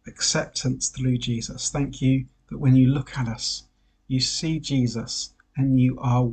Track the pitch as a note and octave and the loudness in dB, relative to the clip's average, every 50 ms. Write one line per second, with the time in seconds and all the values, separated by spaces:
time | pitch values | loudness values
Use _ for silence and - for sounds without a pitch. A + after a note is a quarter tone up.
0 | - - - - - - - D#3 D#3 - - - - C3 B2+ - - - - - | -20 -18 -10 -4 -4 -2 0 -2 -4 -4 -6 -4 -4 -4 -4 -2 -4 -8 -6 -2
1 | C3 B2+ B2+ A#2+ - B2 A#2+ A2+ A2 - - - - - - D3 C#3 C3 - - | -2 0 0 0 -2 -2 -4 -4 -4 -8 -10 -8 -8 -6 -4 -2 -4 -4 -4 0
2 | C#3 C3 C3 C3+ C3 - _ _ _ - - - D3 C3 B2+ C3 C3 B2+ C#3 C#3+ | 2 2 2 2 0 -4 _ _ _ -14 -8 0 4 6 6 8 8 6 4 2
3 | C3 - - C#3+ B2 A2+ A2+ A#2 - - - - - _ _ _ _ _ _ _ | -2 -6 -6 -6 -4 -4 -6 -6 -6 -8 -8 -8 -12 _ _ _ _ _ _ _
4 | _ - C3 C3 C3 - - - - D#3+ D#3+ D#3 C#3+ - C#3 C3+ B2 A2+ - A2+ | _ -4 -2 -2 0 -2 -2 -2 -2 -2 -2 -2 -4 -2 0 0 0 0 0 -4
5 | A2 - - - - - _ _ _ _ - C#3 C3+ C3+ C3 B2+ B2+ B2+ B2+ B2 | -8 -8 -8 -10 -10 -10 _ _ _ _ -4 -2 0 2 4 4 4 4 2 0
6 | - B2+ A#2+ B2 B2+ A#2+ | 0 0 2 2 2 0